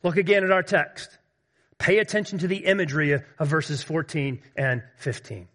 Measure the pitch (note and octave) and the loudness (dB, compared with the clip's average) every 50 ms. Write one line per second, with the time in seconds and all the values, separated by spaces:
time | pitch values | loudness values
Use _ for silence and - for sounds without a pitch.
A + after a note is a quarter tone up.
0 | - F3+ D#3+ F#3+ F#3+ E3 G3+ G3+ F#3+ F#3 F#3+ F#3 F3+ - G3+ F3 D3 - - - | 0 0 2 2 2 4 4 4 4 4 2 2 2 2 0 0 0 0 -6 -18
1 | - - - _ _ _ _ _ _ _ _ _ _ _ _ _ - - F#3+ G#3+ | -18 -18 -20 _ _ _ _ _ _ _ _ _ _ _ _ _ 0 2 4 4
2 | G#3+ - - G#3+ G3+ - - F#3 D#3+ F3+ F#3+ G3 - F#3 G3 G3 F3+ D3 C3+ D#3 | 2 2 -2 -2 -2 -2 -4 -4 -2 -2 -2 -2 2 0 2 2 2 -2 0 0
3 | D3+ D3 C#3+ C3+ - - _ _ D#3+ C#3+ D#3 D#3+ D3 - D3 C3 - - D#3 D#3+ | 2 2 2 0 0 -6 _ _ -2 0 0 0 0 -2 -6 -8 -6 -4 -4 -4
4 | D#3 - - D#3 C#3 C#3 B2+ A#2+ _ - _ - C#3 C3 B2+ A#2+ A2+ - _ _ | -4 -4 -4 -4 -4 -4 -4 -6 _ -12 _ -2 0 0 0 -2 -4 -10 _ _
5 | - C#3 A#2 - - - G#2+ F#2+ F2+ F2 _ | -6 -6 -6 -6 -10 -14 -16 -16 -16 -20 _